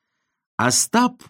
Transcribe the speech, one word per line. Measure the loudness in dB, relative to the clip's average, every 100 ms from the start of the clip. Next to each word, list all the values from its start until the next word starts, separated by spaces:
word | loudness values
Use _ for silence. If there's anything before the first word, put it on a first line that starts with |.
| _ _ _ _ _ -4
Остап, | -2 -2 0 0 0 -4 -18